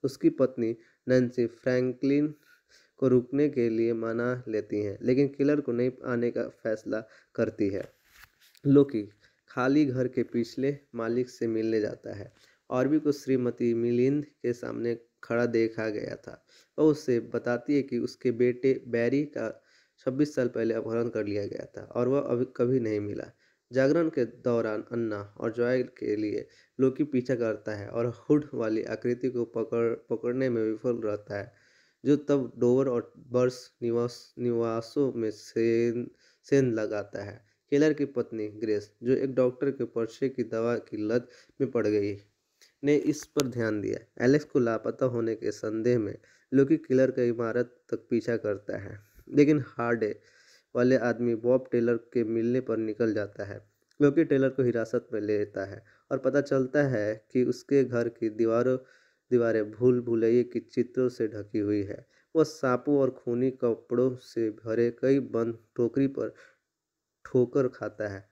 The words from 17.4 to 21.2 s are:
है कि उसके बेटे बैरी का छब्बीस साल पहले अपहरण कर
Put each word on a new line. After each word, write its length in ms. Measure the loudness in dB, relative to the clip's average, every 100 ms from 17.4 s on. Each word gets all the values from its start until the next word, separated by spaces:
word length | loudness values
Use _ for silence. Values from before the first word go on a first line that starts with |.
| -2 -4 0 0
है 60 |
कि 160 | 0 -4
उसके 320 | -4 -4 -4
बेटे 540 | 2 2 2 0 0 -2
बैरी 360 | 0 2 0
का 400 | -2 -4 -6 -8 _ _ _ _
छब्बीस 360 | -6 0 0
साल 140 | 2 -2
पहले 260 | 0 -2
अपहरण 340 | -2 -2 -2 -2
कर 180 | -2